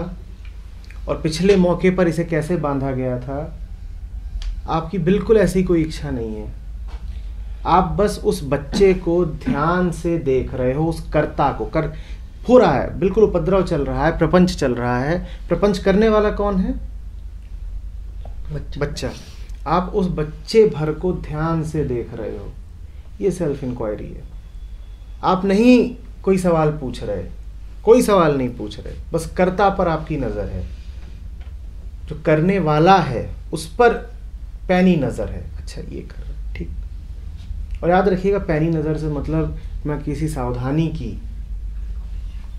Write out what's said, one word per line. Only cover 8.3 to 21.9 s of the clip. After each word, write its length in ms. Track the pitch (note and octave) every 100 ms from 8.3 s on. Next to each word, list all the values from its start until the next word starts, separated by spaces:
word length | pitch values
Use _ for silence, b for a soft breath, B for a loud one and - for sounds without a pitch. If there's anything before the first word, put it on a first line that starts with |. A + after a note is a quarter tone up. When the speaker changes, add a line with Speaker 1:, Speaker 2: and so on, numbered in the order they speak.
| F#3 C#3+
Speaker 1:
बच्चे 480 | C#3+ D3+ - G3 F#3
को 280 | E3+ E3+ E3
ध्यान 680 | D3+ - C#3+ D#3 F3+ F3+
से 260 | - E3+ E3+
देख 340 | C3 C3 B2+
रहे 200 | C3 B2+
हो, 120 | C3+ D#3+
उस 100 | D#3+ -
कर्ता 400 | D#3 D3 - C#3+
को। 120 | B2 C#3+
कर 180 | D#3+ D3+ B B B - - -
हो 80 | B3
रहा 160 | G3
है, 260 | B2+ F#2+ -
बिल्कुल 240 | F#3+ F#3+
उपद्रव 400 | G3+ F3+ D#3+ F#3+
चल 220 | F#3 D#3+ C3
रहा 200 | C3 D3+
है, 120 | D#3+
प्रपंच 380 | D#3 F3+ F3+ -
चल 200 | C3+ A#2+
रहा 240 | B2 B2
है। 180 | C#3 F3+ F3+ B -
प्रपंच 300 | E3+ G#3 F#3+
करने 300 | G3 G3 A3
वाला 220 | G#3+ G#3
कौन 260 | G3 G3+ F#3+
है? 140 | A3+ C4 - - - - - - - - - - - - - - - - -
Speaker 2:
बच्चा। 280 | D3 - -
Speaker 1:
बच्चा। 280 | C#3+ D#3 B2 G#2+ B B B - C#3
आप 220 | E3+ F3+
उस 140 | G#3 F3+
बच्चे 540 | D3+ D3+ - - A3 G3+
भर 220 | C#3+ D#3
को 200 | D3+ F3+
ध्यान 500 | D#3+ - D3+ D#3+ E3 D#3
से 180 | D#3
देख 280 | B2+